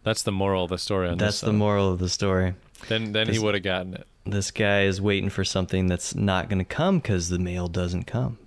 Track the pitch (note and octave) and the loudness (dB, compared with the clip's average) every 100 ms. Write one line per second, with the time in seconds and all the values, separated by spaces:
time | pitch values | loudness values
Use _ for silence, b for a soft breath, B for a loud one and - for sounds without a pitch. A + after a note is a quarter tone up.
0 | - A2 - G2 G2 F#2+ F2+ F2+ - G2 | -2 -2 -2 0 2 0 0 -4 -2 0
1 | F2+ F2 G#2 G2+ A2 G#2 G#2 G2+ G2 F2+ | 0 0 0 0 0 2 4 4 2 2
2 | F2+ - G2+ F#2 F#2 F#2 - - - A2 | -2 0 0 2 0 -2 -12 -20 -4 -2
3 | A2 G#2+ A2 A2 G#2+ G2+ F#2+ F#2 F#2 F#2 | 0 0 2 2 2 0 0 -2 -4 -10
4 | - _ - G2+ G2 - G#2 G2+ G2 F#2+ | -16 _ -4 -2 -2 0 2 4 2 2
5 | G2+ G2 F#2+ - F#2+ F#2+ F#2 F#2+ F#2 F2+ | 2 2 0 -2 -2 0 0 2 2 0
6 | - - G2+ F#2 - F#2+ F2+ - E3+ F#3+ | -2 -2 0 0 0 -2 -2 0 2 2
7 | - F#2+ E2 F2 F2+ F2+ F2 E2+ F2 F2+ | 2 -2 0 -2 -2 -2 -2 -2 -2 -2
8 | - A2+ B2 A#2 | -4 -4 -4 -6